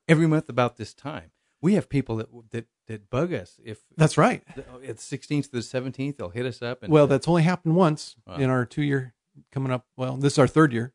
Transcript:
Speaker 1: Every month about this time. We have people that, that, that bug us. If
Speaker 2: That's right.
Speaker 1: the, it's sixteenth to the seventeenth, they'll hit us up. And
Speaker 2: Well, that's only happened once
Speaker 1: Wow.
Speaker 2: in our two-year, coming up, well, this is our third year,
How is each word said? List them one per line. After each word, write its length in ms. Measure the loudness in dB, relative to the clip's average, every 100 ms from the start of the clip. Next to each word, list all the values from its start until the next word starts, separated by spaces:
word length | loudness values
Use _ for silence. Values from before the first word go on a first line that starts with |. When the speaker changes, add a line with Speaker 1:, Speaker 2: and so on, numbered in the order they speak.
| 0
Speaker 1:
Every 200 | 2 4
month 200 | 2 -2
about 280 | -2 -2 -4
this 160 | -12
time. 380 | -12 -14 -14 -16 _ _ _
We 120 | 0
have 160 | 0 0
people 280 | -4 -4 -6
that, 100 | -8 -16 -14
that, 160 | -12 -12 _ -16
that 220 | -16 -8
bug 240 | -4 -4
us. 260 | -6 -10 _
If 160 | -18 -18 _ 0
Speaker 2:
That's 180 | 2 4
right. 260 | 2 0 -8 -18
Speaker 1:
the, 80 | -18 -18
it's 200 | -16 -16
sixteenth 420 | -12 -12 -4 -4 -2
to 80 | -6
the 40 |
seventeenth, 540 | -6 -8 -8 -8 -8 -8
they'll 120 | -10
hit 160 | -8 -8
us 140 | -8
up. 220 | -10 -10
And 80 | 2
Speaker 2:
Well, 140 | 4 6
that's 200 | 4 2
only 140 | 4
happened 320 | 4 2 0 4
once 400 | 4 2 -6 -20 -14
Speaker 1:
Wow. 80 | -4
Speaker 2:
in 140 | 0
our 140 | 0 -2
two-year, 480 | -2 -2 -2 -4 -14 _ -20 _
coming 200 | -6 -4
up, 140 | -4 -8 -8
well, 200 | -8 0
this 160 | 0
is 60 | 4
our 80 | 4
third 240 | 6 4
year, 220 | 2 -6